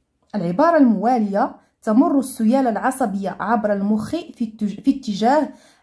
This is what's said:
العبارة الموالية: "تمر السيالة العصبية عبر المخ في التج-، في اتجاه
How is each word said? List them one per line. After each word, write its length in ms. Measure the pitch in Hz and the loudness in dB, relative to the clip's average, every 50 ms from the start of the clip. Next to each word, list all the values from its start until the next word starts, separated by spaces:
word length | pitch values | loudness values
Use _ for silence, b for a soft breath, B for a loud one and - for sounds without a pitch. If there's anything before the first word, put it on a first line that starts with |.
| _ _ _ _ _ _ - | _ _ _ _ _ _ -8
العبارة 420 | 208 170 175 175 185 302 339 339 | -6 -4 -4 0 2 2 2 4
الموالية: 800 | 311 277 240 208 185 214 240 262 233 214 196 190 202 254 - b b b b b b - | 6 6 4 4 2 2 0 2 2 0 0 0 -2 -2 -2 b b b b b b -4
"تمر 360 | 226 214 233 320 330 294 277 | 2 4 4 4 4 2 0
السيالة 520 | 240 - - - 226 214 254 269 262 240 | -2 -2 -4 -2 0 2 2 2 2 0
العصبية 640 | 208 190 196 262 262 262 262 208 190 196 196 180 - - | -2 0 -2 -2 -2 -2 -4 -4 -2 -4 -6 -6 -6 -6
عبر 320 | - 202 240 214 214 208 202 | -2 -2 -2 0 0 -2 -2
المخ 380 | 202 202 208 220 214 214 - | -2 0 0 -2 -2 -2 -4
في 340 | 302 339 339 - - - 240 | -6 -8 -8 -10 -8 -8 -8
التج-، 360 | 220 - - 214 196 185 - - | -8 -6 -6 -6 -6 -6 -2 0
في 80 | 277 | 0
اتجاه 580 | - - - 220 190 180 214 240 277 311 277 - B B B B B B | 0 0 -4 -6 -4 0 2 2 2 2 0 -2 B B B B B B